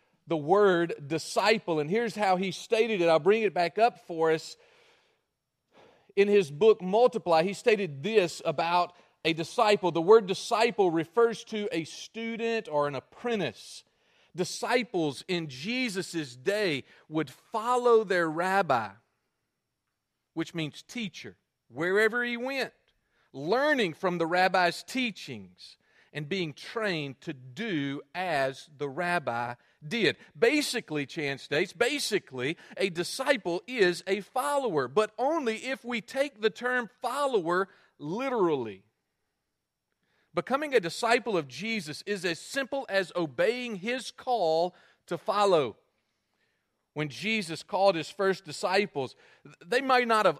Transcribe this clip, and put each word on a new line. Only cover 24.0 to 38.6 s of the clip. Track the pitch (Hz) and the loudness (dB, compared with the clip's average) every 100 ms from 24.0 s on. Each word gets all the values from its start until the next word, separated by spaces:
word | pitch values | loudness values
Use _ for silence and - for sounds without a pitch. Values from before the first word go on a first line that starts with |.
| 190 175 | -2 0
the | 165 | 0
rabbi's | 180 185 185 175 - | 2 4 4 2 0
teachings | - 262 240 - - 113 92 - - - _ _ _ | -6 -4 -4 -6 -12 -12 -14 -20 -20 -20 _ _ _
and | 147 147 | -12 -6
being | 196 160 | -4 -6
trained | - - 233 208 165 139 - | -8 -10 -4 -2 -2 -6 -8
to | - | -12
do | 135 127 123 226 156 139 143 - | -12 -12 -8 -4 -2 -2 -6 -8
as | 175 185 143 135 135 - 139 | -6 -2 0 0 -4 -14 -10
the | 143 | -8
rabbi | 139 175 175 127 120 120 120 _ _ 151 | -4 -2 -2 -2 -4 -4 -8 _ _ -8
did. | 233 160 - - 147 | 0 0 0 -8 0
Basically, | 233 302 269 233 - 151 135 | 2 2 0 -4 -4 -6 -6
Chan | 170 143 135 | -6 -6 -6
states, | - 147 196 | -2 -2 -2
basically, | - 247 285 - 202 - 131 131 175 - - | 0 0 0 -2 -2 -4 -6 -6 -6 -10 -4
a | 196 | -4
disciple | 165 170 - 262 269 180 175 - | -4 -6 -2 0 0 -2 -6 -4
is | 254 180 170 - | 2 2 2 -4
a | 208 | -6
follower, | - 262 285 285 247 156 123 | -4 -4 -2 -2 0 -2 0
but | 147 214 - | 0 0 -2
only | 262 330 240 220 | -2 -2 -2 -4
if | 254 269 | -6 -8
we | 240 233 | -6 -8
take | - 269 285 214 | -6 -4 -4 -4
the | 214 | -4
term | - 247 254 220 _ | -2 -4 -4 -4 _
follower | 240 269 277 226 165 175 196 _ _ - | -6 -2 0 0 0 0 -2 _ _ -14
literally. | 147 214 269 240 175 139 | -8 -6 -2 0 2 0